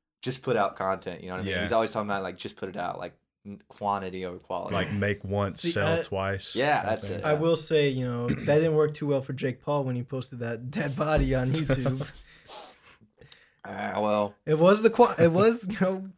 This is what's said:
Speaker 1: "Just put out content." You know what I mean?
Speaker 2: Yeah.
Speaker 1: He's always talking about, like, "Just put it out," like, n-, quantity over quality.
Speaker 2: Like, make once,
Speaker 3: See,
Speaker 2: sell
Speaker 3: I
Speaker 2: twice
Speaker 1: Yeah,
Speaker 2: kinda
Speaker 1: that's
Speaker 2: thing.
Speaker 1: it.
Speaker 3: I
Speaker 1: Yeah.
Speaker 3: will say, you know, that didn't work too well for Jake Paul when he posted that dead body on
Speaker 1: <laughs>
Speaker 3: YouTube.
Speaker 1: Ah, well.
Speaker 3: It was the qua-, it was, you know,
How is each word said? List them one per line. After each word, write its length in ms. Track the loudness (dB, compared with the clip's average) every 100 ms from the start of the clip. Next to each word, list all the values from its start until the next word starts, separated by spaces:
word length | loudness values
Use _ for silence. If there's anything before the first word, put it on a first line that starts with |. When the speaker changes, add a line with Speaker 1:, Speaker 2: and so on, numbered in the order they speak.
| _ _
Speaker 1:
"Just 200 | -8 -6
put 140 | -2 0
out 180 | 0
content." 460 | 0 -2 -2 -6 -10
You 80 | -8
know 60 |
what 80 | -6
I 20 |
mean? 80 | -4
Speaker 2:
Yeah. 80 | -2
Speaker 1:
He's 100 | 0
always 220 | 2 0
talking 180 | -2 -2
about, 140 | -4
like, 120 | -4 -8
"Just 200 | -12 -10
put 120 | -10
it 80 | -6
out," 220 | -6 -8
like, 140 | -12 -14 _ _ -18
n-, 160 | -18 _
quantity 560 | -6 -2 -2 -4 -6
over 140 | -8 -10
quality. 360 | -8 -6 -4
Speaker 2:
Like, 160 | -4 -2
make 300 | -2 -2 -2
once, 380 | -4 -2 -2 -2
Speaker 3:
See, 100 | -2
Speaker 2:
sell 300 | 0 0 0
Speaker 3:
I 20 |
Speaker 2:
twice 540 | -2 -4 -2 -4 -4 -2
Speaker 1:
Yeah, 220 | 0 2
Speaker 2:
kinda 120 | 0
Speaker 1:
that's 160 | -2 -4
Speaker 2:
thing. 120 | -4
Speaker 1:
it. 40 |
Speaker 3:
I 100 | -2
Speaker 1:
Yeah. 40 | 0
Speaker 3:
will 160 | 2 0
say, 320 | 2 2 2
you 160 | 0
know, 240 | -4 -4 -2
that 280 | -2 2 2
didn't 180 | 4
work 200 | 2 2
too 120 | 0 -2
well 160 | -2
for 100 | -2
Jake 280 | -4 -4 -4
Paul 220 | -2 -2
when 100 | 0
he 80 | -4
posted 380 | -4 -8 -8 -8
that 320 | -6 -6 -6
dead 240 | -4 -4 -2
body 400 | 2 2 4 2
on 160 | 2
Speaker 1:
<laughs> 0 |
Speaker 3:
YouTube. 580 | 0 2 0 0 -2 -6 -10 -20 -20 -18 -16 -18 -20 -20 -20 _ _ -20 -20 _ _
Speaker 1:
Ah, 360 | -12 -6 -4 0
well. 340 | 2 2 0 -4
Speaker 3:
It 140 | 0 6
was 240 | 8 8
the 80 | 6
qua-, 240 | 6 6 6
it 100 | 4
was, 300 | 6 4 4 -4
you 80 | 0
know, 280 | 0 0 -8